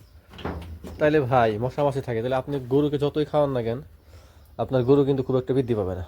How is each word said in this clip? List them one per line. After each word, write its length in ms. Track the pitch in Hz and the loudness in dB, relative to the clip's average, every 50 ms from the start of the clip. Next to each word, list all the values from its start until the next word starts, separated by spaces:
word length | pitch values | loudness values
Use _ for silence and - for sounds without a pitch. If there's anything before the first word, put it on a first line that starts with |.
| - - - - - - - - - - - - - - - - - - - - | -20 -20 -20 -20 -20 -20 -16 -12 -10 -10 -10 -10 -12 -14 -14 -16 -14 -14 -4 -2
তাইলে 220 | 156 151 151 156 | 2 2 4 2
ভাই, 380 | 131 117 135 127 113 113 107 104 | 2 4 4 4 4 4 2 0
মশা 260 | 120 127 - 151 147 | -4 -4 -2 0 0
মাছি 160 | 143 127 139 | 0 0 -2
থাকে, 200 | - 131 117 113 | -4 -4 -4 -4
তাহলে 160 | 113 127 131 | -2 -2 -2
আপনি 240 | 131 - 143 143 135 127 120 | -2 -2 -4 -6 -6 -2 0
গরুকে 300 | 131 143 147 143 147 135 | 2 2 2 2 0 0
যতই 260 | 143 143 - 156 151 | -2 -2 0 -2 -2
খাওয়ান 260 | 151 - 151 147 139 | 0 2 2 2 2
না 120 | 135 123 | 0 -2
কেন, 200 | 113 113 117 139 156 - - - _ - - - - - _ - - - - - | -2 -2 -4 -6 -8 -14 -20 -20 _ -20 -20 -20 -20 -20 _ -20 -20 -14 -8 -8
আপনার 260 | 117 - 131 127 120 | -4 0 0 2 4
গরু 200 | 127 143 143 139 | 6 4 6 4
কিন্তু 180 | 139 139 131 | 4 2 0
খুব 140 | 131 - 127 | 0 0 -2
একটা 180 | 127 127 - 127 | 0 0 0 0
বৃদ্ধি 200 | 139 127 113 113 | 0 0 0 0
পাবে 200 | 107 95 90 92 | -2 -2 -2 -4
না। 100 | 92 90 | -6 -8